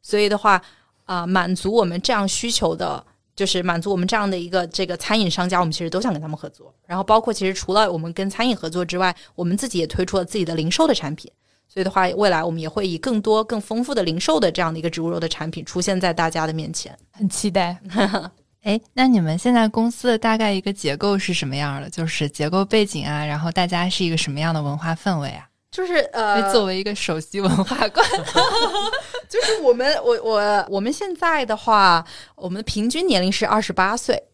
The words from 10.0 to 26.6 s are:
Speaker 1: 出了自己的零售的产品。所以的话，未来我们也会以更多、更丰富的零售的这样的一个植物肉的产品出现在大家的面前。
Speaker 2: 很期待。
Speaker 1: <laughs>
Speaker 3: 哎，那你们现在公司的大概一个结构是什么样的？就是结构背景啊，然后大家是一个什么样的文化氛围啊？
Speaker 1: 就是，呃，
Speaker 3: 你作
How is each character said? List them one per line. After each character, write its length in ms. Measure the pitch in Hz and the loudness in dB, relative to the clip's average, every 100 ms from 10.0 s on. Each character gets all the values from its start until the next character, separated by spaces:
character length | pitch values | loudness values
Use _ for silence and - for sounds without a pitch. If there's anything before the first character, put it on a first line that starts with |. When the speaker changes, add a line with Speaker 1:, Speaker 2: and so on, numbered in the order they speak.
Speaker 1:
出 140 | 180 196 | -2 -2
了 80 | 180 | -2
自 140 | 214 | -2
己 40 | |
的 120 | 165 165 | -2 -2
零 160 | 160 | -2
售 160 | - 320 | 2 2
的 80 | 226 | 2
产 180 | 143 156 | -2 -8
品。 160 | - _ _ _ _ | -12 _ _ _ _
所 80 | 196 | -4
以 40 | |
的 80 | 190 | 0
话， 160 | 190 185 | 2 0
未 240 | 180 208 | 2 2
来 120 | 165 | 2
我 60 | 170 | 0
们 100 | 165 | -4
也 80 | 160 | -6
会 200 | 214 190 | -4 -4
以 100 | 165 | -4
更 240 | 269 220 | -2 0
多、 220 | 208 214 | 2 2
更 180 | 220 226 | 2 -4
丰 220 | - 226 | -4 -4
富 100 | 247 | -2
的 80 | 254 | 0
零 180 | 175 165 | 0 0
售 200 | - 311 | 0 2
的 120 | 185 | 2
这 80 | 160 | 2
样 140 | 170 | -2
的 60 | 160 | -2
一 20 | |
个 80 | 165 | -4
植 140 | 165 | -2
物 60 | 165 | -4
肉 80 | 170 | -2
的 100 | 160 | -4
产 220 | - 160 | -4 -6
品 120 | 165 | -8
出 160 | 165 180 | -6 -4
现 220 | 180 185 | 0 0
在 100 | 180 | 0
大 160 | 170 165 | 0 0
家 200 | 165 156 | 0 -2
的 40 | |
面 220 | 160 151 | -4 -6
前。 240 | 165 - - _ | -8 -10 -16 _
Speaker 2:
很 180 | - 202 | -4 -2
期 220 | - 208 | 0 0
待。 280 | 185 175 180 196 190 202 196 | 0 0 -4 -6 0 0 0
Speaker 1:
<laughs> 420 | 165 _ _ _ | -6 _ _ _
Speaker 3:
哎， 180 | 214 220 _ | -2 -2 _
那 140 | - 262 | 2 6
你 120 | 226 | 6
们 180 | 160 170 | 4 0
现 160 | 247 | 4
在 140 | 240 220 | 4 4
公 220 | 220 226 | 2 -2
司 180 | 233 254 | 0 0
的 100 | 220 | 2
大 180 | 226 220 | 2 2
概 160 | 220 | 2
一 80 | 196 | 0
个 140 | 196 | -2
结 240 | 202 151 147 | -4 -4 0
构 180 | 202 196 | 0 0
是 160 | 190 | 0
什 160 | 170 139 | -2 -2
么 80 | 135 | -4
样 240 | 143 139 | -4 -6
的？ 80 | 143 | -8
就 160 | 170 160 | -6 -4
是 200 | - 143 | -2 -4
结 220 | - 151 | -2 0
构 160 | 185 196 | 0 2
背 180 | 220 | 2
景 220 | 202 156 147 | 2 -2 -4
啊， 180 | 147 | -2
然 160 | 151 147 | -2 -2
后 120 | 165 | -2
大 160 | 175 180 | 0 0
家 200 | 175 180 | 0 0
是 160 | - | 0
一 60 | 175 | 0
个 80 | 160 | 0
什 140 | - | -2
么 80 | 139 | -2
样 120 | 160 | 0
的 120 | 156 | 0
文 120 | 143 151 | -2 -4
化 200 | 165 165 | -4 -2
氛 240 | 202 170 | -2 -2
围 100 | 139 | -4
啊？ 160 | 131 - _ _ | -10 -18 _ _
Speaker 1:
就 160 | - 370 | -8 0
是， 80 | 339 - | 0 0
呃， 300 | 240 214 202 | 0 2 2
Speaker 3:
你 100 | 196 | 4
作 140 | 220 | 4